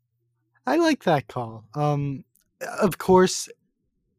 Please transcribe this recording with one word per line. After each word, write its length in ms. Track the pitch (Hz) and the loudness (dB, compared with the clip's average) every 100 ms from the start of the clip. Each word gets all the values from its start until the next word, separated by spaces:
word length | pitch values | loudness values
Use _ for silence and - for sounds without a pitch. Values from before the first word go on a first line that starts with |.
| _ _ _ _ _ _ - | _ _ _ _ _ _ -2
I 80 | 302 | 0
like 260 | 330 302 | 2 0
that 240 | - 151 - | 0 0 -2
call. 380 | 131 113 110 - | -10 -10 -12 -12
Um, 500 | 147 147 143 143 135 - _ _ - - - | -4 -2 0 -4 -8 -12 _ _ -14 -10 -2
of 180 | 196 - | -2 0
course, 500 | - 185 185 - - - _ _ _ _ _ | 4 6 6 0 -10 -16 _ _ _ _ _